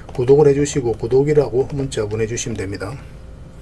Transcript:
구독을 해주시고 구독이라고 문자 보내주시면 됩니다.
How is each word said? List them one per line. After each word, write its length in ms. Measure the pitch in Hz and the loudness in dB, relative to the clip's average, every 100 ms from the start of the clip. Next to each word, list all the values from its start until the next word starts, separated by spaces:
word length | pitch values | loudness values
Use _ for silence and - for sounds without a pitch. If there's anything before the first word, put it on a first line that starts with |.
| - - | -10 -2
구독을 320 | 123 139 143 | 4 6 6
해주시고 460 | 139 143 147 117 | 4 0 -2 -2
구독이라고 760 | 107 117 131 147 147 123 120 135 | -2 0 2 4 2 2 0 -2
문자 320 | 143 135 117 104 | -4 -6 -4 -4
보내주시면 500 | 110 110 117 123 107 | -2 -4 -4 -6 -6
됩니다. 400 | 95 95 98 139 - - - - - - | -8 -8 -10 -12 -16 -18 -18 -18 -18 -18